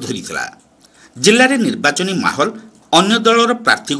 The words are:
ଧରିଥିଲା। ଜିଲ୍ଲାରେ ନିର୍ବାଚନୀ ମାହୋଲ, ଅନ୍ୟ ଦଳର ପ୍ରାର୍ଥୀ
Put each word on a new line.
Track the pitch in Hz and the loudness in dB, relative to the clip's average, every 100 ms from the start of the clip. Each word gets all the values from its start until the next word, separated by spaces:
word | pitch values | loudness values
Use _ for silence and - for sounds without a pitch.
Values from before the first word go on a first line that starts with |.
ଧରିଥିଲା। | 127 104 76 76 62 - _ _ _ _ - 120 | -6 -10 -10 -10 -10 -14 _ _ _ _ -20 0
ଜିଲ୍ଲାରେ | 131 226 254 269 165 | 2 4 4 2 -2
ନିର୍ବାଚନୀ | 110 139 147 185 185 | 0 -2 -2 -2 -2
ମାହୋଲ, | - 135 180 - - _ _ 160 | -2 -2 -2 -6 -18 _ _ 2
ଅନ୍ୟ | 190 226 220 | 2 2 2
ଦଳର | 233 233 165 - | 2 2 0 -2
ପ୍ରାର୍ଥୀ | 107 - | -2 -4